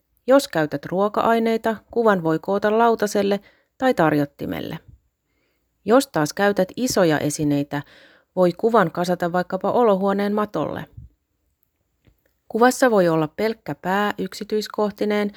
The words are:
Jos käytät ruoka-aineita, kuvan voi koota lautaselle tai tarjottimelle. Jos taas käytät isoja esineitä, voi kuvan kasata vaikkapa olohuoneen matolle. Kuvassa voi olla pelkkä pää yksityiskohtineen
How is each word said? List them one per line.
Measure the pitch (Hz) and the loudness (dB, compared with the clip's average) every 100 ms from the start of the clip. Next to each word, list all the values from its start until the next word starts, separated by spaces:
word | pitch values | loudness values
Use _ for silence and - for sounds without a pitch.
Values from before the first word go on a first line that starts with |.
| _ _ - | _ _ 2
Jos | 277 - | 2 2
käytät | 165 151 - - | -2 -2 -4 -6
ruoka-aineita, | 180 208 214 - 233 226 226 226 214 _ | -2 -2 0 0 2 0 0 -2 -6 _
kuvan | 233 226 190 | 0 2 2
voi | 160 160 | 0 -2
koota | - 202 208 220 | -2 -2 0 2
lautaselle | 233 226 208 208 196 202 - _ _ _ | 2 2 0 0 0 -2 -6 _ _ _
tai | 262 | 0
tarjottimelle. | 247 160 151 143 - - 80 - 165 - - _ _ _ _ _ _ _ _ 190 | 2 2 2 -2 -6 -10 -8 -10 -12 -16 -20 _ _ _ _ _ _ _ _ 2
Jos | 247 - | 2 2
taas | 160 151 | -2 -2
käytät | - 202 208 185 - | 0 0 0 -2 -2
isoja | 247 - 170 151 | -2 2 2 2
esineitä, | 147 - 151 143 143 147 - - - _ _ - | -2 -2 -2 0 -2 -6 -10 -20 -20 _ _ 0
voi | 180 | 0
kuvan | - 226 226 170 | 2 0 2 2
kasata | - 180 175 175 | 0 -2 -2 -2
vaikkapa | 180 175 190 202 | -2 -4 -4 -2
olohuoneen | 226 233 190 196 196 202 | 2 2 2 0 -2 -2
matolle. | 208 208 160 147 - - - - _ _ _ _ _ _ _ _ _ _ _ _ _ _ | -2 -4 -4 -6 -8 -12 -18 -20 _ _ _ _ _ _ _ _ _ _ _ _ _ _
Kuvassa | 220 247 - 262 | 2 2 4 4
voi | 214 175 | 4 4
olla | 160 151 | 2 0
pelkkä | - 214 226 - 147 | -2 -4 -4 -10 -8
pää | 180 196 208 - | -2 -2 -2 -4
yksityiskohtineen | 190 - 208 214 208 - 208 - 208 208 208 | -8 -10 -6 -6 -6 -4 -4 -2 -2 -2 -2